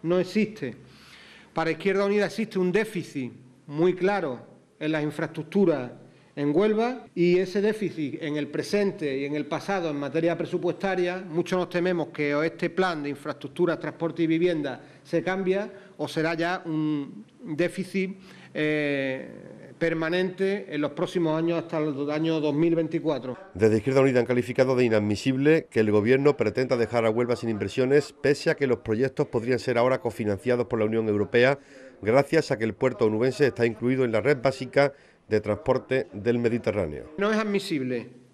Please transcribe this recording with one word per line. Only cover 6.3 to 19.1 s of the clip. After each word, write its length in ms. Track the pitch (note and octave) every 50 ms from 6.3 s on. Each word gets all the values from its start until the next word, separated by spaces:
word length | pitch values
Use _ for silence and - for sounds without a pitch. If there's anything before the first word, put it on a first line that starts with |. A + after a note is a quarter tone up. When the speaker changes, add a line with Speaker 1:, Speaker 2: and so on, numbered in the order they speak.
| _
Speaker 1:
en 220 | C#3+ C#3+ C#3+ D3
Huelva 520 | E3+ G#3 A3 G#3+ G#3+ A3+ A#3+ B3+ B3+ - - _
y 260 | F#3 E3+ F3 F3 F3+
ese 200 | F#3+ F#3 F#3 G#3
déficit 640 | G3 G#3+ G#3+ G#3+ G#3 E3+ - D#3+ D3+ C3 C3 - E3
en 140 | D3 D3
el 100 | D3+ D3
presente 720 | C#3+ - D3+ C#3+ - G3+ G#3 G3+ G3 - F#3+ D#3+ C#3+ C3+
y 80 | C#3 C#3
en 100 | C#3 D3
el 120 | D3+ D3
pasado 420 | D3 D#3+ D3+ - - G3 F#3+ E3+ D#3+
en 80 | D3
materia 400 | C#3+ C#3+ C#3 B2+ E3 D#3+ E3+ E3
presupuestaria, 800 | E3 E3+ C3 F3+ F3 F3 F3+ E3+ - - G3 F#3 F3+ F3 F3 F3+
mucho 400 | F#3 G3 F3+ D#3 E3+ E3+ - F#3
nos 100 | F#3 F3
tememos 400 | D#3+ - F3 E3+ F#3 F#3 E3+ D3+
que 260 | D3 - - D3 D3 D3
o 80 | D3
este 280 | D#3 E3 E3 - F3 E3
plan 340 | - - F#3+ F#3 E3+ D3+ C#3+
de 60 | C#3+
infraestructura, 680 | C#3 C3 - D#3+ C3+ - - C3+ C3+ - F3+ E3 D#3+
transporte 460 | - - D#3 C#3+ - E3 E3 - E3 E3
y 40 |
vivienda 540 | D#3+ E3 D#3+ F3+ F3+ E3+ D#3 C#3+ C#3 B2 - - - - - _
se 180 | - - E3 E3
cambia 460 | F3 F#3 F#3+ G3 F3+ F#3 G3 G#3 - - - - - -
o 100 | - D3+
será 260 | C#3+ - D#3+ D#3 D#3+ E3+
ya 280 | D#3+ E3 E3+ F3+ F#3 -
un 600 | E3+ D#3 D#3 D#3 D3+ D3+ D3 C#3 C#3 - G#3+ A3 _ _ _ -
déficit, 760 | A3+ D3+ C#3+ F3 E3+ - - F#3 - - G3 F#3+ F#3 F#3+ - - - - - - - -
eh, 720 | D3+ D3+ D3+ D3+ D3+ D3 C#3+ C#3+ C#3 C3+ C3+